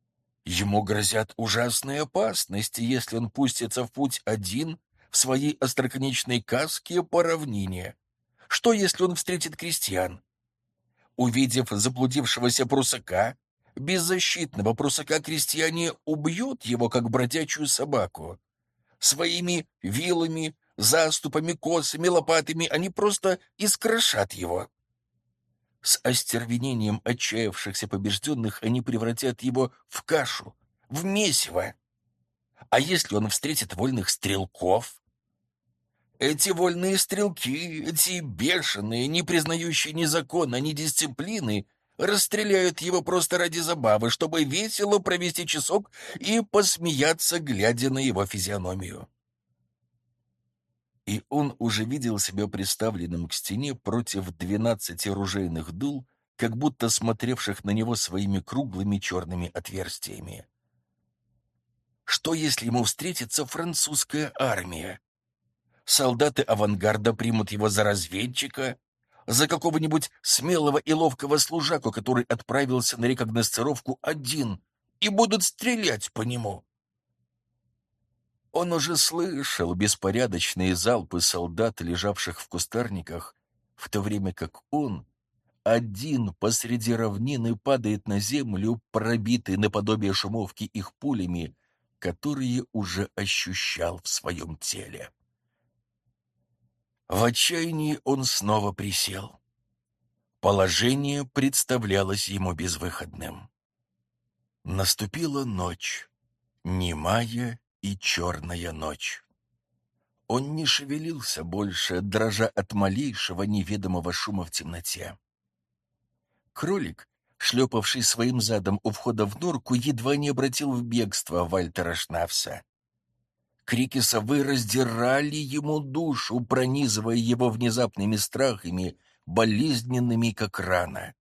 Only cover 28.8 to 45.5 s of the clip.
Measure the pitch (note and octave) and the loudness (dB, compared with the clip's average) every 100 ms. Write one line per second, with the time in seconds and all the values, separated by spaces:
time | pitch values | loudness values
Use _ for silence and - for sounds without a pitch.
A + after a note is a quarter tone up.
28.8 | A#2+ A#2 A2+ A#2 C3+ A#2 B2+ B2+ B2+ _ | 0 -2 -2 -2 -2 -2 -2 0 0 _
29.8 | _ - - D#3 B2+ - - - _ _ | _ -12 0 0 2 -4 -10 -20 _ _
30.8 | - C#3 F3+ G3+ G#3 - - E2 - - | -12 -6 -2 2 2 2 0 -2 -4 -6
31.8 | _ _ _ _ _ _ _ _ - A#2+ | _ _ _ _ _ _ _ _ 0 2
32.8 | C#3+ F3+ - G#2 G#2+ - C#3+ D3+ - F2+ | 4 0 2 0 0 0 -2 -2 -4 -2
33.8 | B2+ B2+ F#2 - G2+ G2 F#2+ - F2+ G#2 | 0 0 0 0 0 0 -2 -2 2 2
34.8 | B2 - _ _ _ _ _ _ _ _ | 0 -16 _ _ _ _ _ _ _ _
35.8 | _ _ _ - C3+ D3+ G3 E3+ F3+ F3 | _ _ _ -2 0 2 2 2 2 2
36.8 | F#3 F#3+ - F#3+ G#3 E3 B2 C#3+ F3 D#3 | 0 2 0 0 0 -2 -4 -4 -4 -6
37.8 | D3 E3 - F3+ D3+ E2+ B2+ F3+ - G2+ | -4 0 0 0 -6 -2 0 2 0 -2
38.8 | G#2 A#2 C3 E3 D#3+ E3+ D3+ E3 E3+ D3 | -2 -2 0 0 2 2 2 -2 -2 -2
39.8 | D3+ D#3 D#3+ E3 C3+ E3+ D3 A#2+ D3+ D3 | -2 0 0 0 0 0 0 0 -2 -2
40.8 | D#3 - D3+ B2 E3+ A3 B2+ G#2 G2+ _ | -2 -2 -2 -4 -6 -4 -2 -2 -4 _
41.8 | _ - F#3+ G3+ - G#3 G#3+ F#3+ F3+ E3+ | _ -4 0 2 2 0 2 4 4 0
42.8 | E3+ F3+ D#3 F3+ - F3+ F3 E3 D#3+ E3 | 0 0 2 2 2 2 2 0 -2 2
43.8 | A#2 G#2 A#2 - D#3+ D#3+ C#3+ D#3+ A3 - | 4 6 4 0 0 2 0 0 -2 0
44.8 | G3+ G#3 F#3+ F3+ F3 E3 E3+ | 4 4 4 0 0 -2 -2